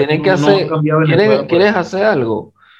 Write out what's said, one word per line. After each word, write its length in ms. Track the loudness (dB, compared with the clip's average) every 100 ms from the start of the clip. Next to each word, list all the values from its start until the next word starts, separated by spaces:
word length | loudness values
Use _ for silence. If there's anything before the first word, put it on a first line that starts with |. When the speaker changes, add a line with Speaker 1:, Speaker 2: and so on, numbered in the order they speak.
| 0
Speaker 1:
tienen 140 | 0
que 80 | 0
Speaker 2:
no, 60 | 2
no 60 | 2
va 40 |
a 40 | 2
Speaker 1:
hacer, 120 | 0
Speaker 2:
cambiar 280 | -2 0 0
Venezuela 260 | 2 2
Speaker 1:
¿quieres, 160 | 2 0
Speaker 2:
por 80 | 0
Speaker 1:
¿quieres 220 | 0 2
Speaker 2:
eso. 100 | 0
Speaker 1:
hacer 240 | -4 -2
algo? 500 | -2 0 -2 -6 -10 _ _ _